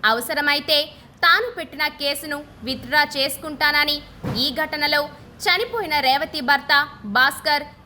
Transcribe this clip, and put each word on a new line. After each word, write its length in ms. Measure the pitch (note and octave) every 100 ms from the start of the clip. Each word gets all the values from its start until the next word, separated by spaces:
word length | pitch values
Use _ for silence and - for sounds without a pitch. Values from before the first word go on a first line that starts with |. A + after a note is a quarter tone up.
| G#3+
అవసరమైతే 720 | A3+ A#3+ C#4+ D4 D4 C#4+ D4 D4+ - - -
తాను 240 | E4+ F4+ A#4+
పెట్టిన 360 | F#4 D#4+ C#4+ D4+
కేసును 500 | D4 C#4+ C#4+ D#4 C#4+ - -
విత్‌డ్రా 400 | A#3+ C4 A#3+ D4
చేసుకుంటానని 960 | D4 D4 C4+ C4+ D#4 D4 D4+ D4 D4 D4 - - - -
ఈ 180 | C#4 D4
ఘటనలో 400 | D#4 D4+ D4 D4 D4 - - - G4+
చనిపోయిన 540 | F4+ A#4+ A#4 F4+ D4+
రేవతి 420 | C4 C4+ D#4 D#4
భర్త 460 | C4 C#4 C#4 D4 D4 - G#3+
భాస్కర్ 580 | G#3+ C4+ - D#4 D4 D4 -